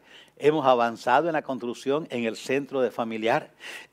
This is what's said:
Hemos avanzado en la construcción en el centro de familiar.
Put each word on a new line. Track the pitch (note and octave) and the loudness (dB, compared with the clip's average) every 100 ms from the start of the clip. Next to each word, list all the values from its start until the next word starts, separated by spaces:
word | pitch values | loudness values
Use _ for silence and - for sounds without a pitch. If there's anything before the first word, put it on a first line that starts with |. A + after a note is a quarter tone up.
| _ - - - | _ -20 -20 0
Hemos | C#3 D#3 C3+ | 2 4 4
avanzado | B2+ A#2 A2+ - B2+ E3 | 4 4 0 2 2 4
en | |
la | D#3 | -2
construcción | C3+ C3 A#2+ A2+ - C#3 E3 | -4 -6 -6 -6 -2 -4 -2
en | B2+ A#2 | -4 -4
el | G#2 | -4
centro | - C3+ C#3 C#3 | -2 -2 -2 -2
de | B2 | -2
familiar. | - A#2 A2+ A2 C#3 - _ - - - | 0 -4 -2 0 0 -2 _ -16 -16 -16